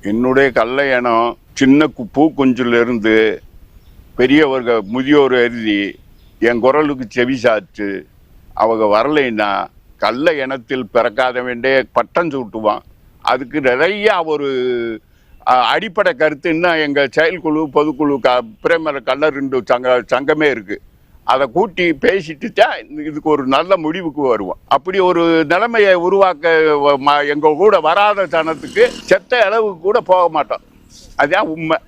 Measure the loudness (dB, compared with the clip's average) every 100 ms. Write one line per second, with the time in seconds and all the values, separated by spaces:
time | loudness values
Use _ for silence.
0 | -4 -2 0 2 2 2 -2 -2 0 0
1 | 0 0 0 -4 _ 0 4 4 2 -4
2 | -8 0 0 2 0 0 0 2 2 0
3 | 2 2 2 -2 -14 -20 -20 -20 -20 -20
4 | -18 -2 2 4 2 0 -2 -2 -2 -6
5 | 2 4 4 2 0 -2 -4 -2 -4 -10
6 | -20 _ -20 _ 0 2 2 2 0 -4
7 | -6 -2 -2 0 0 0 -4 -8 -8 -8
8 | -12 _ _ -20 -18 -2 0 2 2 2
9 | 2 0 -2 -2 -2 -2 -6 _ _ _
10 | -2 0 0 0 -4 -8 -6 -8 -2 0
11 | 0 0 -2 -2 -6 -4 0 0 0 -2
12 | -2 -2 -2 -4 -8 -4 -2 -4 -10 -20
13 | _ _ -2 -2 -2 -2 0 2 0 0
14 | 0 0 -2 -4 -4 -4 -2 -4 -6 -10
15 | _ _ _ -8 0 2 2 0 -2 0
16 | 0 2 -2 0 -4 0 0 0 0 0
17 | 0 0 0 0 -2 -2 0 0 0 0
18 | -2 0 2 0 -2 -8 -2 -2 -2 -6
19 | -4 0 0 -2 -4 -4 0 0 2 0
20 | 0 -2 0 0 0 -2 -8 -12 -12 _
21 | _ _ -2 0 0 -2 -4 -2 -2 0
22 | 0 -2 -6 -12 -8 0 0 0 -10 -12
23 | -10 -6 -2 -2 0 0 0 -2 -2 -6
24 | -8 -4 -2 -2 -4 -10 _ -2 0 0
25 | 0 2 2 2 2 0 0 2 4 4
26 | 2 2 2 2 0 2 2 2 2 2
27 | 2 2 0 0 0 4 4 4 2 2
28 | 2 0 -2 -2 -2 -6 -6 0 0 0
29 | 0 0 _ 0 2 0 -2 -2 -2 -2
30 | 2 2 2 0 -4 -8 _ _ _ -20
31 | -16 -4 0 0 -2 -6 -4 -4